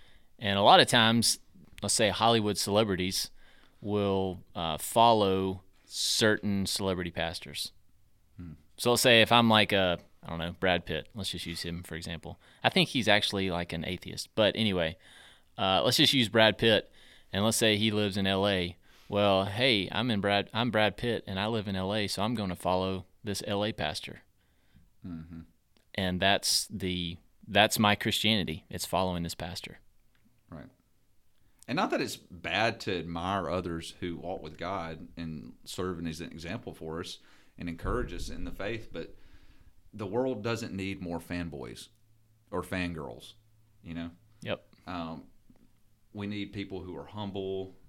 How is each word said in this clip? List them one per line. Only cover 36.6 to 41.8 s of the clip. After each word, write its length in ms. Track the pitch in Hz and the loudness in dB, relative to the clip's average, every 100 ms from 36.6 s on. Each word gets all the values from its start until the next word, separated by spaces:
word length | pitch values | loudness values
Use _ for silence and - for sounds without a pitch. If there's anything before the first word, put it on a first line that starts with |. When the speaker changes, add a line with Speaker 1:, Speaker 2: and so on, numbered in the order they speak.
| - | -10
Speaker 2:
for 260 | - 80 80 | -12 -8 -8
us 180 | - - - - - - | -8 -12 -20 -20 -20 -12
and 100 | 85 | -10
encourage 440 | 82 95 117 120 | -6 -4 -4 -4
us 160 | 87 - | -6 -8
in 160 | - | -8
the 60 | 87 | -8
faith, 400 | - 98 113 - | -6 -8 -8 -10
but 220 | - - - - - - - - - - | -12 -12 -16 -20 -20 -20 -20 -20 -20 -20
the 140 | 104 101 | -10 -4
world 360 | 113 131 117 | -2 -2 -2
doesn't 300 | 110 113 101 | -4 -4 -6
need 280 | 95 98 98 | -6 -6 -6
more 160 | 87 82 | -6 -8
fanboys 680 | - 87 85 73 60 55 | -6 -6 -6 -8 -12 -14